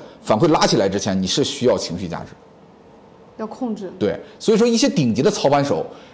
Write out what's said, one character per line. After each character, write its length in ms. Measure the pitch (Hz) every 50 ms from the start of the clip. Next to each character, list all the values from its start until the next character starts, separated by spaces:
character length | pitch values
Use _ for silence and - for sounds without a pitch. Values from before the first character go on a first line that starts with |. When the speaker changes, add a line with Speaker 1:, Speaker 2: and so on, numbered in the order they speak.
| - - - -
Speaker 1:
反 160 | - - 110 107
馈 100 | - 147
拉 180 | 160 160 160
起 100 | - -
来 120 | 117 98 98
之 100 | 92 101
前， 240 | - 107 95 95
你 40 | 92
是 160 | 90 - 151
需 240 | 131 - - - 120
要 120 | 123 101 90
情 180 | - - 82
绪 100 | 82 92
价 120 | 82 82 -
值。 140 | - - - - - - - - - - - - - - - - - - - - - - - -
Speaker 2:
要 80 | 220
控 280 | 214 - - 262 233 208
制。 160 | 208 196 170 185 185
Speaker 1:
对， 220 | 208 196 160 - - - - -
所 160 | - 202 226
以 40 | 196
说 80 | 233
一 100 | 240 233
些 120 | 226 285 269
顶 260 | - 180 131 117 104
级 80 | 110
的 80 | 123 -
操 180 | - - - 139
盘 160 | 143 143 139
手 220 | - 104 80 - - - - - -